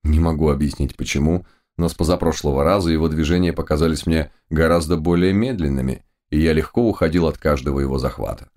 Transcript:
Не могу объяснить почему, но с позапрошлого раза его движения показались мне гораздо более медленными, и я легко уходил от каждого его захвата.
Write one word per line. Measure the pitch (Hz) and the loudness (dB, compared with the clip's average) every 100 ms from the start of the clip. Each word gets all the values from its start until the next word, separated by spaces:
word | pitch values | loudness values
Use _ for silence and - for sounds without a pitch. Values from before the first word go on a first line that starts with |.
Не | 76 76 | 2 2
могу | 85 76 78 | 2 2 0
объяснить | 69 71 - 67 - | 0 -2 -2 -6 -4
почему, | 64 71 73 87 - _ _ - | -6 -2 0 0 -4 _ _ -4
но | 82 | -4
с | |
позапрошлого | - 80 87 82 76 78 67 | 0 0 2 0 0 -2 0
раза | 76 98 85 | 2 2 2
его | 78 80 | 0 0
движения | 78 76 90 87 | 0 0 2 0
показались | 80 76 76 82 78 - | -2 -4 0 0 0 0
мне | 80 76 _ _ | -2 -2 _ _
гораздо | 78 82 85 78 85 | 0 2 2 2 0
более | 80 87 92 | 2 2 2
медленными, | 98 123 113 76 67 64 64 _ _ _ | 2 0 -2 -2 -2 -2 -6 _ _ _
и | 76 | 0
я | 80 | 2
легко | 78 - - 117 | 2 0 0 0
уходил | - 82 85 80 | 2 0 2 0
от | 73 | 0
каждого | 78 71 65 69 | -2 -2 -2 -2
его | 67 67 | -2 -2
захвата. | 64 - - - - | -4 -6 -10 -10 -16